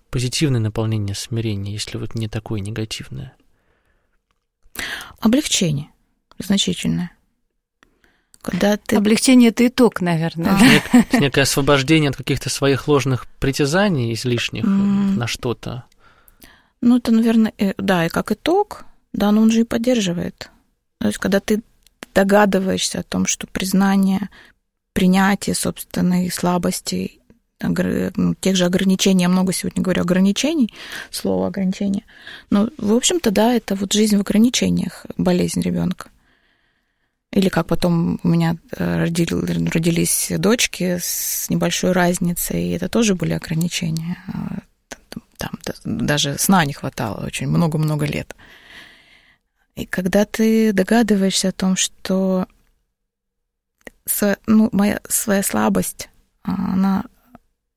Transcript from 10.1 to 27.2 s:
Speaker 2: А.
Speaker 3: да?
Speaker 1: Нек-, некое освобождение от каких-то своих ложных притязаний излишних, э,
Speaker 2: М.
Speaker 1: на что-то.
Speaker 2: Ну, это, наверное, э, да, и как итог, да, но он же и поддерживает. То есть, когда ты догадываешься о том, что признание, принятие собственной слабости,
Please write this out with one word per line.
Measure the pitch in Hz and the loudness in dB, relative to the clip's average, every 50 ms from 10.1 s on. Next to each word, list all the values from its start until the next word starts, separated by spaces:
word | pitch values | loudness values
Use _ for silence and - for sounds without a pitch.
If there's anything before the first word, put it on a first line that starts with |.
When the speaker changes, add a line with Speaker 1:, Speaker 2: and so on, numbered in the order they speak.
| 170 156 165 165 - 165 165 - 196 | 0 0 -2 -2 -4 -2 0 0 4
Speaker 2:
А. | 202 | 6
Speaker 3:
да? | 233 | 6
Speaker 1:
Нек-, | 262 233 - - - - 247 196 - - 240 | 6 6 6 4 4 4 4 6 6 2 2
некое | 147 135 - 147 | 2 2 2 2
освобождение | 139 - - 156 139 143 143 135 131 131 160 160 151 139 | 2 2 2 0 4 4 4 4 4 4 2 2 2 0
от | 127 | -2
каких-то | - - - 139 120 - 127 | -4 -4 -4 -4 -4 -4 -6
своих | - - 139 135 139 123 - 151 | -4 0 2 2 2 0 2 2
ложных | 147 139 123 139 131 117 - - - - | 2 2 2 2 -2 -2 -4 -10 -10 -4
притязаний | - 135 131 - 151 135 156 185 208 208 170 135 120 113 117 | -4 -2 0 0 0 0 2 2 2 2 2 0 -2 -2 -4
излишних, | 110 - 127 120 113 - - - 107 - | -4 -2 -2 -2 -2 -2 -4 -4 -2 0
э, | 202 | 0
Speaker 2:
М. | 196 196 202 202 196 196 202 196 196 208 | 2 2 2 2 2 2 2 0 0 -2
Speaker 1:
на | 117 113 | -2 -4
что-то. | - - - 123 110 - - - 120 123 - - _ _ _ _ _ _ _ - _ _ - - - _ _ _ _ _ | -6 -6 -4 -6 -6 -4 -6 -10 -10 -10 -12 -16 _ _ _ _ _ _ _ -20 _ _ -20 -20 -20 _ _ _ _ _
Speaker 2:
Ну, | - 240 247 247 | 2 4 4 4
это, | - - | 2 2
наверное, | 226 226 226 233 226 226 220 214 - - | 2 2 4 4 4 2 2 2 0 -2
э, | 208 190 - - | -2 -2 -2 -2
да, | 196 196 190 175 165 | -2 0 0 2 0
и | 170 | 0
как | - 175 - - | -2 -4 -2 -2
итог, | 214 - _ 294 349 403 415 - - - - - - _ _ _ | -4 -4 _ 0 0 2 0 -2 -6 -14 -20 -20 -20 _ _ _
да, | - - 196 208 | -4 -2 0 2
но | 208 214 | 4 4
он | 220 220 | 4 4
же | 226 226 | 4 4
и | 233 | 2
поддерживает. | - 240 233 226 247 254 233 196 180 170 175 170 180 - _ - - _ _ _ _ _ _ _ _ _ _ | 0 -2 -2 0 0 0 0 0 -2 -4 -4 -6 -8 -8 _ -18 -20 _ _ _ _ _ _ _ _ _ _
То | - 208 | -4 -2
есть, | 208 - | -2 -2
когда | - 196 196 202 | -2 0 0 0
ты | - - 214 214 - - _ _ _ _ _ _ - - _ | 0 0 -2 -2 -2 -8 _ _ _ _ _ _ -20 -2 _
догадываешься | 190 196 196 202 208 208 202 190 190 190 190 185 180 - - - 185 | 2 4 6 6 6 6 4 2 0 0 0 -2 -2 -4 -4 -6 -8
о | - | -8
том, | - - 185 190 | -4 -2 -2 -2
что | - - - - - | -2 -2 -6 -8 -10
признание, | _ - 185 190 190 185 196 196 196 196 190 190 190 196 202 - - - - - _ _ _ _ _ _ _ _ _ | _ -6 -4 0 2 2 4 4 4 4 2 2 2 0 -2 -6 -10 -18 -20 -20 _ _ _ _ _ _ _ _ _
принятие | - 190 180 185 190 190 196 202 - - - 180 | 2 4 4 4 4 4 4 2 0 -2 -4 -4
собственной | - - 180 170 - - - - 185 180 180 180 180 180 180 | -2 -4 -4 -6 -6 -12 -8 -4 -2 0 0 2 0 0 -2
слабости, | - - - 180 180 180 175 185 185 - - - 185 185 185 - - _ | -4 -2 -2 0 0 0 0 -2 -4 -4 -6 -6 -6 -6 -6 -8 -10 _